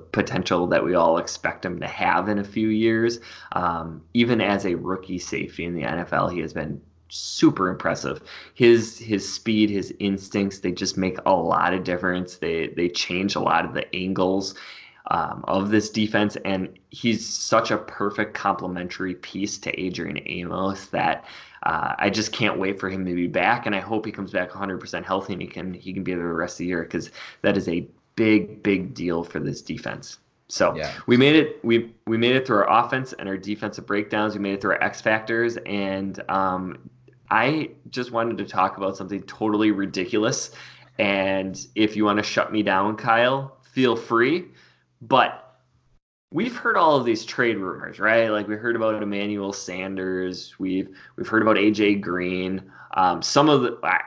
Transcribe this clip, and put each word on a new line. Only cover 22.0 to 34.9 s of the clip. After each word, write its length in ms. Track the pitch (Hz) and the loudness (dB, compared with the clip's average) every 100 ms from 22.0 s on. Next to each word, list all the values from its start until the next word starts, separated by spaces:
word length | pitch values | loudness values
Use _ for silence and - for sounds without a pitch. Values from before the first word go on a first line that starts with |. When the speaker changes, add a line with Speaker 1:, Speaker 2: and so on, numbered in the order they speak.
| 101 | 0
Speaker 1:
just 220 | 98 104 | 0 -4
can't 260 | - 107 - | 0 0 0
wait 220 | 95 95 | -2 -2
for 100 | 95 | -4
him 160 | 95 | -4
to 80 | 92 | -4
be 140 | 87 90 | -2 0
back, 380 | 85 92 123 | 2 2 2
and 100 | 113 | 0
I 40 | 98 | -4
hope 260 | 95 107 | -2 -4
he 60 | 107 | -4
comes 200 | 101 95 | -8 -4
back 240 | 92 90 | -4 -4
a 20 | 98 | -6
hundred 220 | 98 92 | -6 -6
percent 260 | - 87 | -8 -10
healthy 280 | 87 95 95 | -2 -4 -2
and 80 | 87 | -8
he 60 | 90 | -8
can, 260 | - 92 | -10 -10
he 200 | 90 - | -10 -8
can 100 | 95 | -6
be 100 | 90 | -4
there 140 | 90 85 | -4 -4
the 60 | |
rest 220 | 82 87 | -4 -4
of 40 | - | -6
the 60 | |
year, 180 | 87 87 | -4 -4
'cause 260 | 80 87 76 - - - | -4 -6 -8 -16 -18 -2
that 160 | 101 98 | 0 0
is 100 | 87 | 0
a 180 | 87 - _ _ | -4 -6 _ _
big, 480 | - 110 107 92 - | 0 4 4 2 -4
big 300 | 104 98 90 | 0 0 -2
deal 300 | 78 85 85 | -6 -2 -2
for 160 | 85 78 | -4 -6
this 220 | 71 71 | -6 -8
defense. 580 | - 78 - - - - _ _ _ | -10 -8 -8 -10 -14 -20 _ _ _
So 260 | - 87 | 2 2
Speaker 2:
Yeah. 160 | 76 73 - | 2 -8 -6
Speaker 1:
we 120 | - 120 | 4 8
made 180 | 139 | 10
it. 280 | 156 - - | 8 4 -2
We, 300 | 117 117 117 - - | 2 2 2 -10 -2
we 100 | 113 | 2
made 180 | 120 | 4
it 120 | 131 131 | 2 2
through 100 | 107 | 2
our 280 | 95 113 | 6 4
offense 280 | 123 131 127 | 4 -4 -6
and 140 | - 95 | -10 -6
our 80 | 95 | -6
defensive 480 | 95 104 107 - | -6 -6 -6 -8
breakdowns. 480 | - 104 104 107 107 | -2 -2 0 0 0
We 60 | 101 | -2
made 140 | 98 | -4
it 80 | 98 | -2
through 100 | 101 | 0
our 120 | 87 | 2
X 180 | 101 | 0